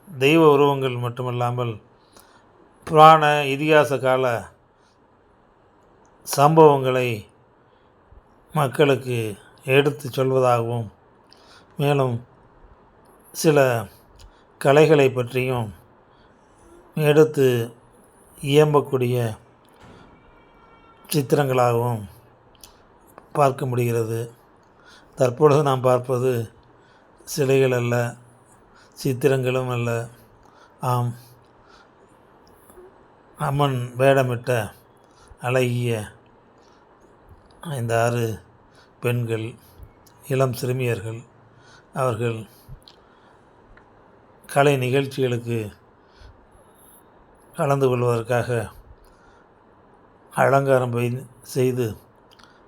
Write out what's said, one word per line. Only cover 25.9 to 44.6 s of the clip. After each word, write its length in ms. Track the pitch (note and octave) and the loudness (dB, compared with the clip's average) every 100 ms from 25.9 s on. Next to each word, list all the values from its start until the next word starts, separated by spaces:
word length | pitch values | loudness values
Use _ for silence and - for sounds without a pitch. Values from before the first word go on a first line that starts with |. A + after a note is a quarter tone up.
| B2+ B2 B2+ C3 A#2+ A2 - _ _ _ _ _ _ | 0 -2 -4 -2 -4 -6 -14 _ _ _ _ _ _
சிலைகள் 480 | - - C3+ C3+ C3 | -12 -4 0 2 2
அல்ல, 440 | B2 A#2+ A#2+ A#2+ A#2+ - _ _ _ _ - - - | 0 -2 -2 -4 -8 -20 _ _ _ _ -20 -20 -8
சித்திரங்களும் 680 | C#3+ B2 D3 C3+ B2+ B2+ B2+ | -6 -2 0 0 -2 -4 -4
அல்ல, 400 | A#2+ A#2 A#2 A#2 - - _ - _ - - | -6 -4 -6 -8 -16 -20 _ -20 _ -20 -10
ஆம், 360 | C3 B2 A#2+ A#2+ - - _ _ _ - _ _ _ _ _ _ _ _ _ - F4+ _ _ _ _ - | -4 -2 -4 -8 -20 -20 _ _ _ -20 _ _ _ _ _ _ _ _ _ -20 -20 _ _ _ _ -8
அம்மன் 560 | D3+ C#3 C#3+ B2+ B2 B2 | -4 0 0 -2 -8 0
வேடமிட்ட 720 | C3+ C3+ B2+ A#2+ C3 B2 G2+ - _ _ _ _ - - | 2 4 0 -4 -4 -4 -6 -12 _ _ _ _ -20 -10
அழகிய 640 | B2 B2+ B2 A#2+ A#2+ A2+ G2+ - _ _ _ _ _ _ _ _ _ _ _ - _ - | -4 -2 -2 -2 -4 -6 -8 -18 _ _ _ _ _ _ _ _ _ _ _ -20 _ -18
ஐந்தாறு 800 | E3+ C#3 A#2 A2+ A#2 A#2+ A2+ G#2 - _ _ _ _ _ | -12 -8 -4 0 0 -2 -6 -8 -14 _ _ _ _ _
பெண்கள், 560 | B2 A#2+ A2+ A2+ A2 - _ - - _ _ _ - | -4 -4 -4 -6 -8 -16 _ -20 -20 _ _ _ -6
இளம் 260 | C3 C3 | -2 -2
சிறுமியர்கள், 680 | B2 B2 B2+ B2 G#2+ A2 A#2 - _ _ _ - - _ | -2 -6 -4 -4 -4 -8 -14 -18 _ _ _ -20 -20 _
அவர்கள் 540 | E3 C3 A2 A#2+ A2 G2+ - - - - - _ _ _ _ _ _ _ - _ _ _ _ _ _ - | -6 -4 -2 -6 -8 -14 -20 -20 -20 -20 -20 _ _ _ _ _ _ _ -20 _ _ _ _ _ _ -6
கலை 320 | D3 | 2